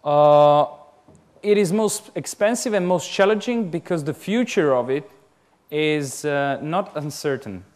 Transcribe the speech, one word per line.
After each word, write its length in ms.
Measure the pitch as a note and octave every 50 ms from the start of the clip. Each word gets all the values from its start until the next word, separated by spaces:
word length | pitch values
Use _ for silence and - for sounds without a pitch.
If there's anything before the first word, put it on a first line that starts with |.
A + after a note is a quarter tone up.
Uh, 640 | _ D3 D3 D3 D3 D3 D3 D3 D3 D3 D3 D3 D3 - - - - - _ _ _ - - _ _ _ _ _
it 160 | - G#3 G#3
is 160 | G#3 G#3 D#3+
most 380 | F#3 A3 A3 G3+ - - - - _
expensive 580 | F3 C3+ - - _ G3+ G#3+ B3 A#3+ - B3+ G#3
and 100 | G3 F3+
most 240 | F3+ F#3 E3+ - -
challenging 640 | - - G3 G3 A3 G#3 - B3 A#3+ A#3 A3 E3+
because 320 | D#3 E3 - - F3+ D#3+
the 120 | C#3+ D#3 C#3+
future 600 | - - F3+ G3+ A#3+ B3 A#3+ - G#3 D#3+ C#3+ C3
of 160 | B2 A#2 B2+
it 180 | C3+ D3 D3 - _ _ _ _ _ _ _ _ _ _ _ _
is, 540 | D3+ D3+ D#3 D#3 D3+ D3+ C#3+ C3 - - -
uh, 340 | D3 C#3+ C#3+ C#3 C#3 C3+ -
not 300 | - D3+ E3 F#3+ G3+ - -
uncertain. 680 | D3+ D3 D3+ C#3 - - D3+ C3+ C3 - A2 G2 F2+ F#2+ _ _